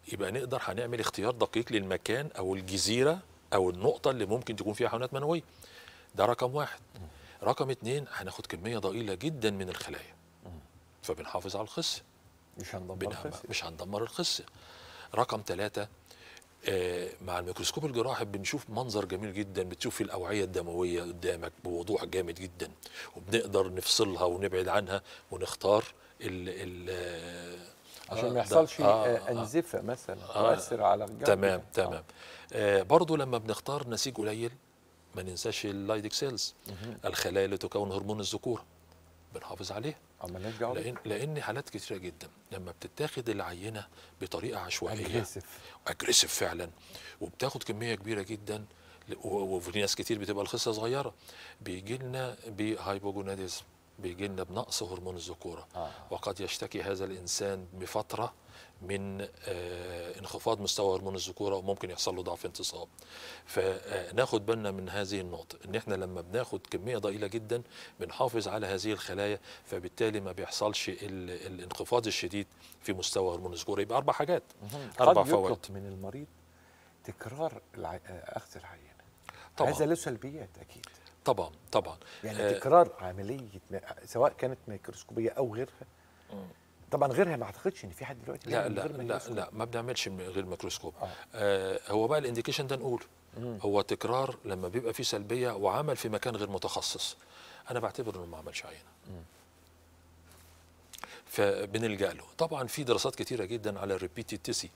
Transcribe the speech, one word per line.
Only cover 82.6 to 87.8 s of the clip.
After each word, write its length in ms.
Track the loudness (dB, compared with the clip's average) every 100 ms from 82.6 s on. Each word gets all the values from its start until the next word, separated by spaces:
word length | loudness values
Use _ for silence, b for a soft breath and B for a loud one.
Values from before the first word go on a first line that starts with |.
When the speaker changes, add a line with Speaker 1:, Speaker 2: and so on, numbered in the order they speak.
| 8 10 10 4
Speaker 2:
عملية 600 | -6 -6 -4 -6 -8 -14 -8
ما، 100 | -8 -8 -14 -6
سواء 260 | 6 6
كانت 260 | 6 -4 -4 -8
ميكروسكوبية 640 | -10 -10 -14 -6 0 0
أو 240 | 2 0
غيرها. 320 | 0 -6 -8 -20 b b b -14
Speaker 1:
مم. 140 | -12 -12 -16 -20 -20 -2
Speaker 2:
طبعًا 180 | 2 4
غيرها 240 | 4 4 2
ما 80 |
أعتقدش 400 | -4 -4 -4 -4